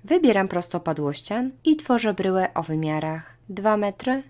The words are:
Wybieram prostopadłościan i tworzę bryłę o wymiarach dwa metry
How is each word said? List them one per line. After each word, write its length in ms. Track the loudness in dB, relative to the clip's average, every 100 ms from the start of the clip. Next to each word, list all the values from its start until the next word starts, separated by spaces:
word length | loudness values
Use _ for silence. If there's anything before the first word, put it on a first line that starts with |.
Wybieram 440 | 2 4 6 4 2
prostopadłościan 1040 | -2 -4 -4 -4 -2 -2 -4 -6 -4 -4 -2
i 120 | 2 2
tworzę 380 | 2 0 2
bryłę 400 | 0 0 2 0
o 100 | -2
wymiarach 760 | -4 -2 -2 -2 -4 -8 -12 -20 -14
dwa 280 | -2 0 2
metry 460 | 0 -4 -4 -4 -4